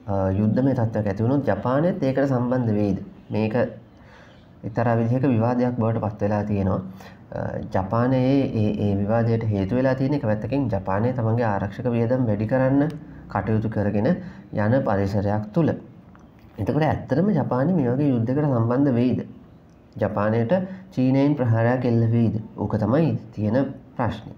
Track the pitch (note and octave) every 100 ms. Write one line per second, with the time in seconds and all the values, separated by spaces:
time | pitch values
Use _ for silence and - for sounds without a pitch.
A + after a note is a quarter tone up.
0 | - G2 F#2+ F#2+ G#2+ B2+ C3+ - A2+ A2
1 | G#2 G2 A2 C#3+ C3 G2 B2 C3 E3+ F#3
2 | C3+ C3 C#3 B2+ B2 B2+ A#2 G#2 G#2 G2
3 | - - - A2 A2 A#2+ - - - -
4 | - - - - - - A#2 A#2 A#2+ A#2
5 | A2+ B2 C#3+ A#2 A2+ B2 B2 B2 A2+ A2+
6 | G#2 - G#2 G#2 G#2 G2+ F#2+ G2 - -
7 | - - - - - - - G2 F#2+ A#2
8 | B2 C3 B2+ C#3 C3+ A#2+ G#2+ G#2+ G#2 G2+
9 | G2+ A2+ A#2 A2+ A2 G2+ G2 A#2+ C3 C3
10 | C3+ C#3+ A#2 G#2 G#2+ C3+ C3 F#2+ F#2+ F#2+
11 | A#2 C3+ A#2 A2 A#2 G2 G2+ - B2+ A#2
12 | A2+ C3 B2 G2+ G#2+ B2+ C3 C#3 D3+ -
13 | - - - G#2+ G2 A2 G#2 G#2+ G#2 G2+
14 | A#2 G#3+ - - - - G#2 - A2+ G2
15 | G2 G#2 G2+ G#2 G#2 - D3 - - -
16 | - - - - - - G2+ B2+ D#3 -
17 | - C3 G3 F3 A2+ B2 C#3+ F#3 B2+ B2+
18 | D3 B2 A2+ C3 D3 B2 A2+ B2 C#3+ A#2
19 | B2 G#2 - - - - - - - -
20 | G#2+ G#2 G#2 A2+ A#2 F3+ F#3 - - -
21 | B2+ C3+ C#3 D3 B2 A2+ A#2 B2+ B2 A#2
22 | A2+ A#2 A2+ A2 - - G#2 G#2+ G#2 C3+
23 | D#3 A2+ - - G#2 A#2 C#3 - - -
24 | A#2 - -